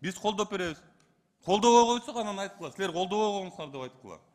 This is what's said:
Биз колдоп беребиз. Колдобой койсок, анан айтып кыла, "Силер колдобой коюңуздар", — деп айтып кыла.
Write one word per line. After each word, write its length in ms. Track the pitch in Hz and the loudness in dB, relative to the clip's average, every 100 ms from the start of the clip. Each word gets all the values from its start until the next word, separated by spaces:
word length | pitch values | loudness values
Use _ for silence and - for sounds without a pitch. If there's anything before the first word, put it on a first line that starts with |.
Биз 140 | 165 | -10
колдоп 360 | - 202 196 208 | -6 -4 -2 -4
беребиз. 300 | 196 175 151 - _ _ _ _ _ | -4 -6 -8 -16 _ _ _ _ _
Колдобой 400 | - 202 240 240 | 0 4 8 8
койсок, 320 | 233 240 302 240 | 6 2 -4 -8
анан 240 | 214 196 | -6 -6
айтып 180 | 196 180 | -10 -10
кыла, 140 | 156 | -12
"Силер 200 | 151 190 | -6 -4
колдобой 500 | 165 185 208 214 202 | -2 -2 0 0 -2
коюңуздар", — 280 | 185 175 151 | -6 -12 -12
деп 100 | 135 | -10
айтып 180 | 127 - | -12 -14
кыла. 200 | 101 78 _ | -18 -18 _